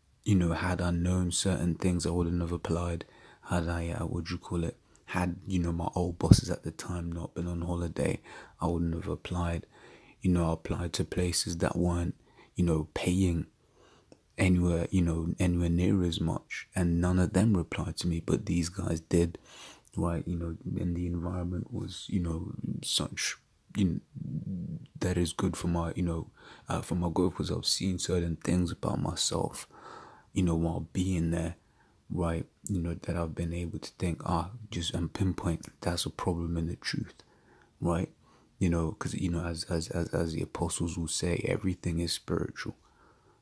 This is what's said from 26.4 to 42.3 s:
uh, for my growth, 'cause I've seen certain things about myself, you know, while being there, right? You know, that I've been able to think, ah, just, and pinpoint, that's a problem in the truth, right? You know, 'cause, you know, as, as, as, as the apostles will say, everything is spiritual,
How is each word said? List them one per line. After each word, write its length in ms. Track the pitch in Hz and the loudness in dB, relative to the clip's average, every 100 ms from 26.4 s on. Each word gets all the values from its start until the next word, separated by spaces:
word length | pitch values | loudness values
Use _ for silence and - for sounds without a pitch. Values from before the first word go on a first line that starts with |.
| - - - | -20 -16 -6
uh, 140 | 85 | -4
for 140 | - 90 | -2 0
my 140 | 87 | 0
growth, 260 | 80 90 - | 2 2 2
'cause 160 | 82 | -2
I've 160 | 85 - | -2 0
seen 320 | - 98 90 | 0 0 0
certain 380 | - 90 85 80 | 0 0 2 -2
things 340 | - 90 87 | 2 2 2
about 280 | - - - | 0 0 0
myself, 680 | - - - - - - - - - - - - - | 0 0 0 0 -2 -4 -12 -16 -18 -18 -20 -20 -8
you 80 | - | 0
know, 140 | 90 80 | 2 4
while 320 | 82 85 82 | 2 0 -4
being 380 | - 92 90 82 | -2 0 2 2
there, 260 | 85 85 - _ _ _ _ - | 0 -2 -6 _ _ _ _ -6
right? 360 | 87 85 82 - _ - | -2 0 0 -4 _ -4
You 140 | 92 | -2
know, 120 | 82 | -2
that 220 | 85 - 85 | -4 -4 -2
I've 200 | 82 76 | -2 -2
been 180 | 85 | -4
able 260 | 87 87 82 | -4 -4 -6
to 120 | - | -10
think, 300 | - 90 80 78 | -4 -2 -2 0
ah, 260 | 85 87 120 107 | -2 -2 -8 -8
just, 240 | 87 85 | -6 -4
and 200 | - 85 | -2 -4
pinpoint, 540 | - 95 85 90 80 - - | 0 0 0 -2 -2 -6 -8
that's 240 | - 85 - | -4 -2 -4
a 40 | |
problem 480 | - - 85 85 85 | -4 -2 0 0 -2
in 100 | 82 | -2
the 80 | 85 | -4
truth, 480 | - - - - - _ _ - - - | -6 -4 -6 -10 -20 _ _ -20 -20 -4
right? 320 | 87 85 - - _ - _ - | 0 0 -2 -8 _ -20 _ 0
You 100 | 92 | 2
know, 220 | 85 80 | 2 0
'cause, 200 | - - | -2 -6
you 160 | - 90 | -2 -2
know, 160 | 85 85 | -2 -2
as, 180 | 85 - | -4 -4
as, 220 | 85 80 | -2 -2
as, 200 | 85 82 | -2 -2
as 240 | 87 85 | 0 -2
the 80 | 78 | -2
apostles 560 | - - 85 - 85 85 | -4 -2 -2 -2 -4 -2
will 100 | 80 | -4
say, 340 | - 90 87 - | -2 0 0 0
everything 540 | 90 95 90 90 85 | -2 -2 -2 -2 -2
is 120 | 87 | -2
spiritual, 640 | - - | -4 -2